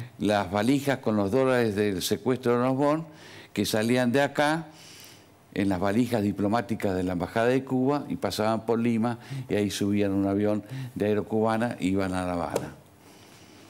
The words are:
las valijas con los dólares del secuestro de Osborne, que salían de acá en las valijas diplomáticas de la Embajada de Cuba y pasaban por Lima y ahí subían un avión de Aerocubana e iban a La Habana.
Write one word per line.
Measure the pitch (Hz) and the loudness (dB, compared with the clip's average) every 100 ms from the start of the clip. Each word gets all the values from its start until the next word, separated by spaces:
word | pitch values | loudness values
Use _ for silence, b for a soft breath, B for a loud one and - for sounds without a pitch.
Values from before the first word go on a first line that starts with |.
| B - | B -4
las | 101 104 92 | 0 2 2
valijas | 101 110 143 139 127 | 0 2 2 0 -2
con | - 107 | 0 0
los | 98 | 2
dólares | 127 131 123 117 101 | 2 4 4 2 2
del | 104 90 | 0 0
secuestro | - 104 123 123 123 120 | -2 -2 0 0 2 2
de | 127 | 2
Osborne, | 131 143 156 160 B B B B | 2 2 0 -4 B B B B
que | - 101 | -4 0
salían | 110 113 127 123 | 0 2 2 4
de | 135 | 2
acá | 139 139 147 165 160 B B B B B B - - - | 2 2 0 0 -4 B B B B B B -20 -10 -4
en | 98 | -2
las | 90 | 0
valijas | 98 107 120 120 | 0 0 0 0
diplomáticas | 104 95 101 117 120 110 104 92 | 0 0 0 0 -2 -4 -2 0
de | |
la | 92 | -2
Embajada | 87 90 117 120 | -2 -2 2 2
de | 131 | 2
Cuba | 131 131 127 143 - | 0 0 0 0 -2
y | - | -4
pasaban | 104 - 107 110 110 | -4 0 0 0 0
por | 113 | 0
Lima | 117 113 120 117 B 135 123 | 2 2 0 -4 B -10 -2
y | 101 | 0
ahí | 104 | 0
subían | - 101 101 101 | 0 0 2 2
un | 98 98 | 2 2
avión | 101 104 104 - 131 127 | 2 0 0 -4 -12 -8
de | - 104 | -2 0
Aerocubana | 104 95 110 110 110 120 - | 0 0 0 2 2 -2 -2
e | 90 | 0
iban | 95 95 | 0 0
a | 92 90 | -2 -2
La | |
Habana. | 87 78 - - - - - B B B B B B | -2 -2 -4 -6 -14 -20 -20 B B B B B B